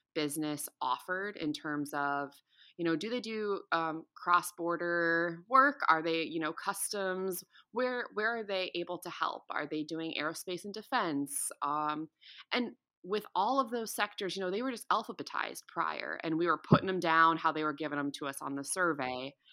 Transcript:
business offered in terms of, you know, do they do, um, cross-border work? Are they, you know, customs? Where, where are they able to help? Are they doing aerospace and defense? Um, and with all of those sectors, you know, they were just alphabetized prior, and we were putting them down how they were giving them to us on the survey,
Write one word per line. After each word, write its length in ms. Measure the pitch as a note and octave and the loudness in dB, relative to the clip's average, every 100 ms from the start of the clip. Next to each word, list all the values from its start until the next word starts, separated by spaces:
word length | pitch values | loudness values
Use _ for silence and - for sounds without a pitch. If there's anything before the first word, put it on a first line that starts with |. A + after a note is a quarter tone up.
| _ | _
business 560 | - D3+ D#3 D3+ D3 - - | -2 0 0 -2 -2 -6 -4
offered 540 | B2+ C3 - F#3 G3+ G3+ | -2 -2 -2 -4 -4 -4
in 160 | D3+ | -4
terms 400 | D3 D#3 D3 C#3+ | -4 -4 -4 -2
of, 380 | D3 C#3+ C#3+ C#3 - _ _ - - | -2 0 0 -4 -10 _ _ -16 -4
you 80 | E3+ | 0
know, 100 | D#3+ | 0
do 140 | G#3 | 0
they 100 | B3 | -2
do, 400 | A3 A3 G#3 G3 - | -2 -4 -2 -2 0
um, 320 | E3 E3 D#3+ - - | 0 0 -4 -10 -6
cross-border 1200 | - F3+ F3 - E3+ E3+ F3 E3+ E3+ E3 E3+ E3+ F3+ | 4 4 4 -4 -2 0 2 2 4 4 2 -2 4
work? 320 | C4 C#4 C#4 - | 8 8 6 4
Are 120 | D#3+ | 4
they, 220 | E3 E3 | 4 2
you 160 | D#3+ E3 | 0 0
know, 140 | D#3 | -2
customs? 880 | E3 - G3 - G#3 F#3+ F#3 F#3+ F3+ - - _ | -2 -4 -4 -2 -2 -2 0 -2 -4 -8 -20 _
Where, 320 | A3 B3+ B3 A3 | -2 -2 -2 -4
where 240 | G3 A3 A#3 | -2 0 0
are 60 | |
they 280 | G#3 F#3+ F#3 F3 | -2 -2 -2 -2
able 240 | F3 F3 | -4 -6
to 100 | F3+ | -8
help? 340 | E3 - - - | -4 -4 -4 -6
Are 180 | - D3+ | -4 -2
they 140 | D#3 | -4
doing 300 | D3+ D#3+ E3 - | -4 -4 -4 -2
aerospace 460 | D3+ E3 - F3 | -4 -4 -6 -6
and 100 | G3+ | -6
defense? 760 | G#3 G#3 - F#3 C#3+ C#3 - - - | -10 -4 0 0 0 -2 -4 -6 -4
Um, 460 | C#3+ D3 D3+ D3+ D#3 _ - - - | -2 0 0 -2 -6 _ -20 -20 -4
and 180 | A#3+ A#3 - _ _ F3+ | -2 -2 -6 _ _ -4
with 180 | G#3 - - | -4 -2 0
all 240 | G#3 C4+ | 2 2
of 100 | A#3+ | 0
those 240 | A#3+ A3 | -2 -4
sectors, 420 | - G#3 - F#3+ F#3 | -2 -2 -2 -4 -2
you 60 | |
know, 80 | F#3 | -2
they 140 | G3 | -2
were 80 | C4 | -2
just 180 | A#3+ - | -4 0
alphabetized 760 | G3+ A3 - C#3+ - - - - | 0 -2 -8 -6 -4 -4 -6 -8
prior, 500 | - D#3+ D3+ C2+ D#2+ | -4 -2 -2 -6 -4
and 140 | E3 D#3+ | -2 0
we 100 | F3 | 2
were 100 | D#3 | 2
putting 300 | - F#3 F#3+ | 6 4 6
them 120 | F#3 | 0
down 380 | E3 D#3+ E3 D#3+ | 4 8 8 6
how 140 | E3 | 2
they 120 | D#3 | 0
were 80 | D#3 | -2
giving 260 | D3 D#3 C#3+ | -2 -4 -2
them 140 | C#3+ | -2
to 120 | C#3 C#3+ | -4 -6
us 120 | C#3 | -6
on 140 | C#3+ C#3 | -6 -6
the 80 | |
survey, 680 | C#3 - F3 C#3+ B2+ B2+ C3+ - _ | -4 0 2 2 -2 -4 -8 -12 _